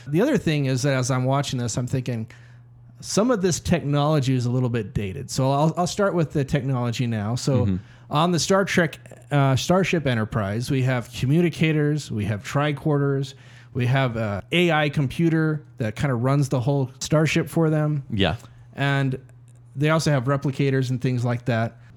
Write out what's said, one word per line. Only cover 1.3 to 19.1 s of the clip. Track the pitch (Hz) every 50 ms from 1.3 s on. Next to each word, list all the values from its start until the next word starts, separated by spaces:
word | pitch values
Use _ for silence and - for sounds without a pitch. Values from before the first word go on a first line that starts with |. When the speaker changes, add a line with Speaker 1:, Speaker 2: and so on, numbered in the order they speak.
| 135 139 139 - - 123
Speaker 1:
this, | 120 120 -
I'm | - 123 123
thinking | - 131 123 - 120 113 110 - - - - - - - - - - - - - - - -
some | - - 185 214 254
of | 247 208
this | 180 190 151 -
technology | - - 180 165 - 143 143 143 143 151 156 151 127 127 131
is | 127 117
a | 120
little | 120 127 127 123
bit | 113 120 104 98 -
dated. | - 104 95 92 - 131 -
So | - - 131 131
I'll, | 139 139 151 160 156 -
I'll | 180
start | 170 - - 202 196 165
with | 175 160 - -
the | 156 135
technology | 135 160 139 117 139 135 123 120 120 113 - 127
now. | 117 117 107 101 107 117
So | 123 - 147 135 107 98
Speaker 2:
Mm-hmm. | 98 92 92 - - - - - -
Speaker 1:
on | - 147 165 180
the | 180 160
Star | - - 190 190 202
Trek, | - - 185 170 147 - - - - - - - -
uh, | 147 143 139 135 135
Starship | 120 - - 175 190 180 - - 170 143
Enterprise, | 135 123 113 110 104 - 117 101 95 101 117 123 -
we | 143 131 127
have | 131 127 123 110 -
communicators, | - - - 123 147 170 175 170 - - 165 160 156 156 147 147 151 151 - -
we | 120 110 101
have | 90 110 98 -
tricorders, | - - 143 143 151 147 139 - 156 147 143 143 139 139 135 139 135 - - - - - - - - -
we | 123 123
have | 120 131 135 135 127 113
a | 113 113 104 101 95 - - -
A | 170 180 170 160
I | 151 151 151
computer | 139 156 143 127 - - 170 165 160 160 156 156 156 151 - - - -
that | 120 107 110
kinda | - - 143 127
runs | 113 120 131 139 147 143 131
the | - 131
whole | 117 143 143 143 131 120 - -
starship | - - - 151 160 151 - 170 156 156
for | - 165 165 156
them. | 156 151 151 151 151 143 135 -
Speaker 2:
Yeah. | 117 101 95 87 80 - - - - - - - -
Speaker 1:
And | - 135 143 139 139 139 135